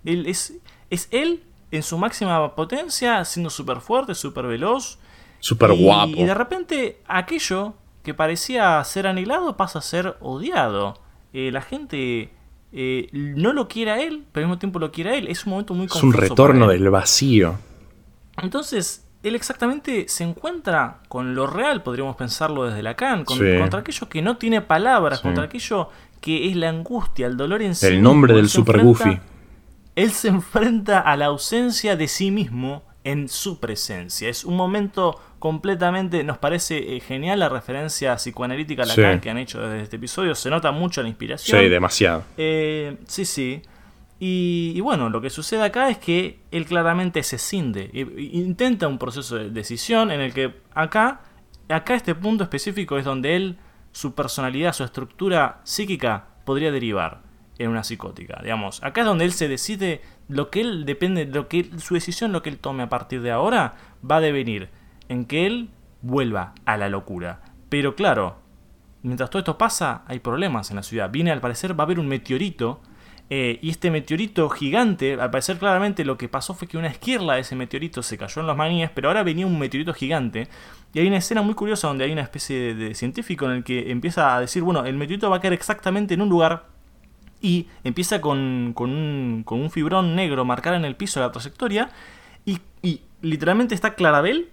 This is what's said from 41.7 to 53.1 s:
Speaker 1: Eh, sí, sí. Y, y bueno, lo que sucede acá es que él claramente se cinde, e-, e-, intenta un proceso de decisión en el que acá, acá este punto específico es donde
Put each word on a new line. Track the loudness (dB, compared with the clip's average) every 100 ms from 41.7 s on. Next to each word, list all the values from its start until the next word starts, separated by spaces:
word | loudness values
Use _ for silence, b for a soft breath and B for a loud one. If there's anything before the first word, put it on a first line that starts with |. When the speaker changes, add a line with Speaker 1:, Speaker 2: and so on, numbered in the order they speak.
| 6 4 4 4 4 -4 -4
Speaker 1:
Eh, | 0 0 0 -2 -6 -10 -12
sí, | -8
sí. | -6 -4 -4 -6 b b b b -20 -8
Y, | -2 0 0 0 -2
y | -2
bueno, | 0 0 0
lo | -2
que | -6
sucede | -8 -4 -2
acá | 0 2 0
es | 0
que | 0 0 -2 -10 -8
él | -8 -2
claramente | 0 2 2 0 -2
se | -4 -6
cinde, | -4 -4 -2 -4 -8
e-, | -8
e-, | -8 -8 -6
intenta | -4 -2 0 0 2 0
un | -2
proceso | -6 -8 -6 -6
de | -6
decisión | -8 -8 -8 0 2 2
en | 0
el | -2
que | -2 -4 -6 _
acá, | -4 -2 0 0 -2 b b _ -20 -4
acá | -4 0
este | -2 0 -2
punto | 0 0
específico | -2 -4 -6 -6 -4 -2
es |
donde | -2